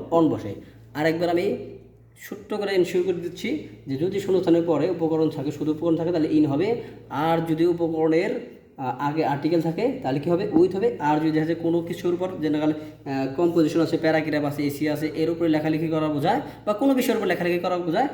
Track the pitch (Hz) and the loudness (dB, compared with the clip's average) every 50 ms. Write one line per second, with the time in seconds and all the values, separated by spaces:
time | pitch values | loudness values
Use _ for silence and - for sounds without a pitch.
0 | - - 165 165 160 147 127 - - 107 98 - - - - - - - - 143 | -2 0 2 4 4 4 2 0 -4 -8 -10 -10 -14 -20 -20 -20 -20 -12 -6 -6
1 | 156 160 160 165 175 170 170 175 190 208 247 247 - - - - - - - - | -4 -2 -2 -2 0 0 0 0 0 0 -2 -4 -8 -12 -16 -18 -20 -20 -20 -20
2 | - - - - - - - - - - 220 208 202 196 202 185 170 170 - 180 | -20 -20 -20 -20 -14 -14 -14 -14 -10 -8 -6 -4 -4 0 2 2 2 2 2 0
3 | 180 190 180 170 170 170 165 - - 220 294 302 - - - - - - 135 131 | 0 0 -2 -2 -4 -8 -10 -8 -6 -6 -6 -6 -6 -10 -16 -16 -8 -6 -4 -2
4 | 160 190 196 196 - - 190 180 - 170 165 170 165 170 160 139 147 180 180 170 | -2 -2 -2 -2 0 2 2 2 4 4 4 4 4 2 2 2 2 0 0 0
5 | 165 156 160 156 160 156 - - 135 143 143 - 151 151 156 156 170 170 160 156 | 0 0 2 2 0 0 0 -2 -6 -6 -4 -4 -2 -2 -2 0 2 0 2 2
6 | 170 170 175 160 151 - 156 151 151 143 135 143 185 214 240 240 - - - - | 0 0 0 0 0 2 4 4 4 4 2 2 2 0 0 -2 -4 -12 -16 -18
7 | - - - 135 156 165 165 165 165 165 160 156 165 180 170 165 170 160 160 160 | -16 -8 -4 -2 2 2 2 2 2 0 0 2 2 2 2 2 0 -2 0 2
8 | 160 160 160 165 190 226 247 240 - - - - - - - - 135 127 120 - | 2 4 4 4 2 2 -2 -4 -6 -10 -16 -20 -20 -20 -12 -6 -6 -6 -4 -2
9 | 143 143 147 156 156 127 143 135 - 156 170 165 156 165 165 - 220 262 254 - | -2 -2 0 0 0 0 0 0 0 2 2 2 2 0 -2 0 -2 -2 -2 -2
10 | - 135 135 147 143 175 175 170 202 - - 160 180 185 180 196 208 240 - - | -2 -2 -2 -2 0 0 0 0 0 2 4 4 4 4 2 0 0 0 -2 0
11 | 156 151 151 151 160 160 156 156 156 156 165 160 160 165 165 170 165 170 170 - | 0 2 2 2 2 2 2 0 0 0 -2 -2 0 0 0 0 -2 -4 -8 -4
12 | - 175 175 175 185 185 185 - 151 156 147 151 151 151 156 - - - - - | -2 -2 0 0 -2 -4 -4 -4 -2 0 0 2 2 0 0 -2 -6 -12 -16 -14
13 | - 143 139 135 135 135 135 - 175 170 165 170 160 147 - 165 160 151 170 156 | -8 -6 -4 -2 -2 -4 0 0 0 2 4 4 2 4 4 2 0 2 0 0
14 | 165 160 156 160 156 160 147 151 147 143 139 - 147 143 139 - 151 151 147 143 | 2 2 2 2 0 0 -2 0 -2 -2 -2 -2 -2 -2 -2 -2 -2 -2 -2 -2
15 | 156 151 151 156 160 160 170 165 170 165 151 151 151 160 160 156 165 160 160 156 | -4 -4 -2 -2 -2 -2 0 0 2 2 2 2 2 0 0 0 0 0 0 0
16 | 156 156 151 139 135 180 226 294 - - - - - 202 208 208 - 277 269 262 | 0 0 0 0 2 2 0 0 -2 -6 -14 -8 -4 -4 -2 2 2 2 4 4
17 | 233 - 226 214 202 185 175 170 175 175 175 175 175 185 180 175 175 170 156 208 | 2 2 0 0 0 0 -2 0 0 0 0 0 0 0 -2 -2 0 0 0 0
18 | 262 294 | 0 0